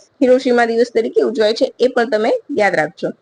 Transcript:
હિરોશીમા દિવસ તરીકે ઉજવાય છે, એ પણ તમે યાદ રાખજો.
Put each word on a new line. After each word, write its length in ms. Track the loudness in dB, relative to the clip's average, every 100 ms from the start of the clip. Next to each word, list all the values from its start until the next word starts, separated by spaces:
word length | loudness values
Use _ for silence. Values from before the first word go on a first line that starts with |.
| -4 -2
હિરોશીમા 500 | 2 2 2 0 0
દિવસ 260 | 0 0
તરીકે 300 | -2 -2 0
ઉજવાય 320 | 0 0 0
છે, 200 | 0 -2 0
એ 80 | -2
પણ 220 | 0 -2
તમે 220 | 0 0 -2 -4 -2
યાદ 180 | 0 0
રાખજો. 340 | -4 -4 -10 -10